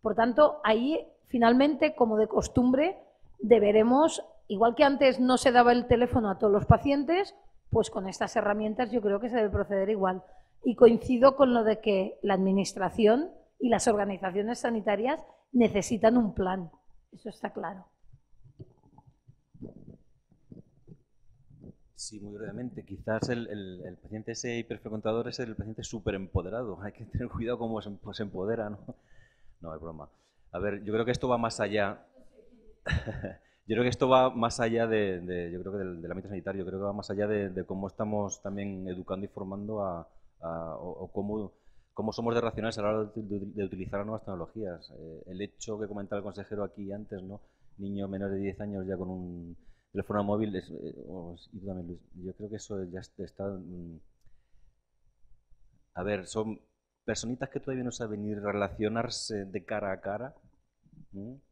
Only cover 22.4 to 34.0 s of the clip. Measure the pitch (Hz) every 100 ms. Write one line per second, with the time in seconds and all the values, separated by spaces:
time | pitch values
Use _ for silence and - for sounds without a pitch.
22.4 | 107 104 123 - - 95 - 110 117 120
23.4 | 113 107 95 90 90 90 - 107 110 113
24.4 | 123 117 107 107 113 107 107 113 117 113
25.4 | 120 110 101 110 - 113 107 98 95 95
26.4 | 87 110 123 87 101 - 110 - 123 -
27.4 | 117 120 117 110 104 98 107 95 104 92
28.4 | 95 113 104 104 - - _ - - _
29.4 | - - 82 78 82 78 73 _ _ _
30.4 | _ 87 101 101 104 110 117 120 127 120
31.4 | 113 - 104 104 101 104 _ _ - _
32.4 | - - - - - - - - 98 90
33.4 | _ _ - 110 123 120